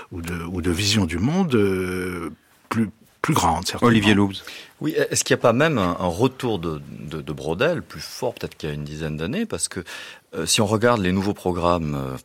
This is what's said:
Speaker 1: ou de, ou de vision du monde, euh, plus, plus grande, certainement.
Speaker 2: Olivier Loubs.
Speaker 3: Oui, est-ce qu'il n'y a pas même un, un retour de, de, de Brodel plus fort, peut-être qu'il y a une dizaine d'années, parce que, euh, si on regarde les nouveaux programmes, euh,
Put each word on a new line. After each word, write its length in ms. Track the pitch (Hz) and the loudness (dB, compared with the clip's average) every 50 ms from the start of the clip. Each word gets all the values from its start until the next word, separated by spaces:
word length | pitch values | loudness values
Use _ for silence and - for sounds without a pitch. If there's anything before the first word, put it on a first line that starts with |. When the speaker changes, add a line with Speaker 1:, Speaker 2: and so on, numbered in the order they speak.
| - - | -12 -12
Speaker 1:
ou 100 | 92 90 | -10 -10
de, 140 | 82 82 87 85 82 85 | -8 -8 -8 -8 -8 -6
ou 100 | 95 90 | -6 -2
de 100 | 78 90 | -2 0
vision 340 | 82 82 104 101 107 110 95 | 0 0 0 2 2 2 2
du 120 | 80 85 | 2 0
monde, 380 | 85 98 135 165 190 196 160 123 | 0 0 2 2 2 2 2 4
euh, 720 | 110 101 98 95 92 92 92 92 92 90 92 90 85 85 80 - - _ _ _ _ _ - | 4 4 4 2 0 -2 -2 -4 -4 -4 -6 -6 -6 -8 -10 -10 -14 _ _ _ _ _ -4
plus, 200 | - 113 113 92 - _ - _ _ _ - | -2 0 0 -2 -4 _ -20 _ _ _ -2
plus 100 | - 156 | 0 2
grande, 320 | - - - - - - | 2 2 2 2 0 -2
certainement. 240 | - - - 123 120 | -6 -2 2 4 6
Speaker 2:
Olivier 240 | 113 110 101 107 104 | 6 6 6 6 6
Loubs. 220 | 98 101 98 95 - - - - - - - _ _ | 6 4 2 0 -6 -12 -14 -16 -18 -18 -20 _ _
Speaker 3:
Oui, 140 | 139 151 165 - 143 - | -6 -2 0 0 0 0
est-ce 120 | 147 - - | 0 -2 2
qu'il 120 | - 135 | 2 2
n'y 40 | - | 4
a 40 | - | 4
pas 100 | 123 113 | 4 4
même 240 | 127 151 165 151 | 4 4 2 2
un, 180 | 110 92 87 87 85 | 2 2 0 0 0
un 80 | 92 | -2
retour 500 | 90 82 92 123 131 131 - 131 120 107 | -2 2 2 2 0 0 -2 -4 -2 -2
de, 240 | 90 82 85 78 76 71 65 57 50 | -2 -2 -4 -4 -6 -8 -12 -14 -12
de, 200 | 62 76 78 78 | -10 -10 -10 -8
de 120 | 71 73 76 | -8 -8 -8
Brodel 480 | 67 67 76 82 92 127 156 175 123 | -6 -4 -4 0 0 0 0 0 -2
plus 200 | 80 - - 80 | -6 -10 -14 -14
fort, 320 | - - - - 127 120 - | -14 -14 -10 -6 -6 -6 -6
peut-être 220 | - - 80 - | -6 -10 -10 -10
qu'il 140 | - - 78 | -8 -8 -6
y 20 | |
a 40 | 76 | -6
une 80 | 73 73 | -6 -8
dizaine 340 | 73 76 76 80 78 76 | -8 -8 -8 -6 -6 -6
d'années, 280 | 76 82 92 143 208 233 | -6 -6 -4 -4 -6 -6
parce 220 | 214 - 85 - | -6 -6 -6 -6
que, 140 | - - 95 85 - - - - - - - _ _ - | -6 -6 -8 -10 -10 -12 -14 -14 -16 -18 -20 _ _ -8
euh, 120 | - 82 | -6 -2
si 140 | 80 - - | 0 2 2
on 40 | 107 | 2
regarde 360 | 101 110 104 110 120 120 110 | 2 4 4 6 6 6 4
les 100 | 92 90 | 4 2
nouveaux 220 | 92 98 95 104 101 | 2 2 2 0 -2
programmes, 600 | - - 92 87 87 82 87 87 87 80 76 73 | -2 -2 -2 0 2 4 4 4 4 2 -2 -2
euh, 240 | 69 67 65 65 62 | -2 -4 -6 -8 -8